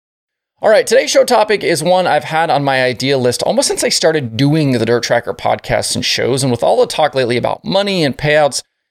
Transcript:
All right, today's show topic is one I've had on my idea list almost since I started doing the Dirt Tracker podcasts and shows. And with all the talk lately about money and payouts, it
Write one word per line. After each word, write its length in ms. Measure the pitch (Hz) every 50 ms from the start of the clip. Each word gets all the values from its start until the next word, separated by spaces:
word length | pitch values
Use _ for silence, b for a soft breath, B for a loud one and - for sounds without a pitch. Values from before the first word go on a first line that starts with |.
| _ _ _ _ _ _ _ _ _ _ _ - -
All 60 | 208
right, 160 | 220 190 156 -
today's 240 | 214 262 302 285
show 120 | - 277 254
topic 400 | - 240 190 214 208 214 - -
is 200 | 127 170 143 156
one 240 | 175 180 185 180 131
I've 160 | 147 151 -
had 260 | - 160 160 165 160
on 140 | 135 143 143
my 180 | 139 135 131
idea 380 | 127 127 127 - 127 135 139 131
list 240 | 123 123 120 - -
almost 240 | - 190 247 285 -
since 160 | 403 - -
I 60 | 247
started 460 | - - - 160 160 156 131 113 113
doing 360 | 110 139 143 151 160 151 139
the 140 | 127 113 113
Dirt 180 | 110 120 120 -
Tracker 300 | - 127 120 - 98 -
podcasts 600 | - - 110 117 113 - - 123 107 107 - -
and 100 | 104 -
shows. 380 | - - - 113 113 135 131
And 80 | 135 131
with 140 | 120 113 -
all 160 | 165 208 254
the 80 | 247 -
talk 260 | - - 156 143 135
lately 240 | 135 127 113 123 117
about 260 | - 113 98 - -
money 400 | - 175 196 202 202 196 180 156
and 140 | 139 123 -
payouts, 440 | - 151 151 156 151 139 123 -
it 40 | - _ _ _ _ _